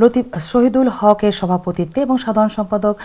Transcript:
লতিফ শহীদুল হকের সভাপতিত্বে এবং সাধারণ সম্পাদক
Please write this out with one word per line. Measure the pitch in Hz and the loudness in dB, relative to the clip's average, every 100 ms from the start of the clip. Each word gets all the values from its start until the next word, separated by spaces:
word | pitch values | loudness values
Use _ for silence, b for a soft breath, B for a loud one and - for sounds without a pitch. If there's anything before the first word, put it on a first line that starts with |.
লতিফ | 233 254 247 160 | 2 2 -4 -8
শহীদুল | - 247 247 262 254 | -4 0 2 2 0
হকের | 254 208 208 208 | 2 2 4 2
সভাপতিত্বে | 196 180 180 180 175 160 269 | -2 -2 -2 -4 -6 -4 -2
এবং | 269 262 | -2 -2
সাধারণ | 233 214 214 | 0 0 0
সম্পাদক | 214 202 208 208 208 | -2 -4 -2 -2 -4